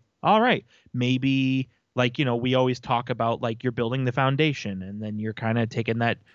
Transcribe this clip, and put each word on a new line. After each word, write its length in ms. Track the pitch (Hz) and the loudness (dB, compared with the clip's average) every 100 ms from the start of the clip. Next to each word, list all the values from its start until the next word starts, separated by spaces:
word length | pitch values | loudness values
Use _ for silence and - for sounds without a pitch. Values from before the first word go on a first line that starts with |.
| _ _ | _ _
all 180 | - 214 | 2 4
right, 240 | 240 175 - _ _ | 4 0 -4 _ _
maybe," 800 | 123 123 127 135 135 131 131 131 _ _ - | -2 0 2 2 2 2 0 -4 _ _ -2
like, 220 | 123 123 | -2 0
you 80 | 139 | 0
know, 100 | 120 | 0
we 200 | 127 127 | 2 2
always 240 | 127 123 | 2 0
talk 320 | - 120 120 | -2 -2 -2
about, 300 | 117 120 113 | -2 -2 -2
like, 220 | 120 117 | -4 -2
you're 80 | 127 | -4
building 320 | 117 117 131 | -2 -2 0
the 80 | 127 | -2
foundation 680 | 123 131 139 156 139 107 95 | 2 2 2 0 0 -6 -8
and 180 | 92 104 | -8 -8
then 180 | 107 107 | -6 -6
you're 140 | 110 | -6
kinda 340 | 110 113 117 113 | -4 -2 0 0
taking 320 | 113 110 113 | -2 -2 0
that 180 | 117 110 _ | 0 -2 _